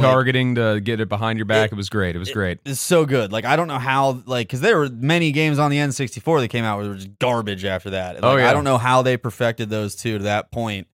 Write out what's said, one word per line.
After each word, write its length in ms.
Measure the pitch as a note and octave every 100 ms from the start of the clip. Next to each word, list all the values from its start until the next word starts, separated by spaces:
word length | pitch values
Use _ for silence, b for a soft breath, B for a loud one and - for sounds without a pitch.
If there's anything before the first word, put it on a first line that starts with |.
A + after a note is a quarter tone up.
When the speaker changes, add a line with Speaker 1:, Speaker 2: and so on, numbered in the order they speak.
Speaker 1:
targeting 540 | C3 C3 B2+ B2+ B2+
to 260 | A#2+ A2+ G#2+
get 200 | G2+ A2+
it 80 | G#2+
behind 280 | G2+ A2+ A2+
your 100 | G#2
back. 240 | A2 G#2+
Speaker 2:
it, 20 |
Speaker 1:
It 40 | G#2
was 100 | G2
great. 260 | G#2+ F#2
It 60 | E2+
was 80 | F#2+
Speaker 2:
it, 60 |
Speaker 1:
great. 260 | A#2+ F#2 E2+
Speaker 2:
it's 160 | - C3+
so 240 | - F3 D3+
good. 260 | C3 G#2
Like, 120 | G#2+
I 120 | A#2 D3+
don't 100 | E3+
know 140 | C#3
how, 420 | B2 C3+ C#3 B2+
like, 240 | A#2+ B2+ A2
'cause 120 | B2+
there 180 | F3+ G3+
were 100 | C#3+
many 440 | A#2 C3 E3+ E3
games 260 | C#3+ D#3 C#3+
on 140 | D3
the 80 | C#3+
N 100 | C#3+
sixty-four 500 | A#2+ C3 - - D#3+
that 60 | A#2
came 140 | A#2+
out 160 | A2+ G#2
where 80 | G#2
it 40 |
was 120 | G2 G2 G2+
garbage 460 | B2 A#2 G#2 F#2+
after 260 | G2 F#2 G2+
that. 320 | F#2+ F2+ -
Like, 20 |
Speaker 1:
Oh, 120 | A#2 C3+
yeah. 120 | B2
Speaker 2:
I 40 |
don't 100 | C#3
know 160 | C#3 B2+
how 240 | B2 C3
they 140 | B2+ B2
perfected 520 | B2 - A#2+ A2+ A2
those 280 | A2 G#2 -
two 220 | A#2 G#2+
to 60 |
that 280 | G2+ G#2 -
point 340 | A#2+ A2+ G2 F2+